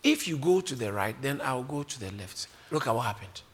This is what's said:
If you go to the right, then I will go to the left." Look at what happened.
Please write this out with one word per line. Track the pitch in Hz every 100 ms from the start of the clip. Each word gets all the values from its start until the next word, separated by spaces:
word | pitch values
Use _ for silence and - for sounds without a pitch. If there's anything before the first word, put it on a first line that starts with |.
If | 285 311 185
you | 156
go | 156 185
to | 185
the | 127 107
right, | 101 101 123
then | 135 143
I | 139
will | 127
go | 131 147
to | 143 127
the | 95
left." | 101 92 - - - -
Look | 156
at | 135
what | 113
happened. | 117 101 - - -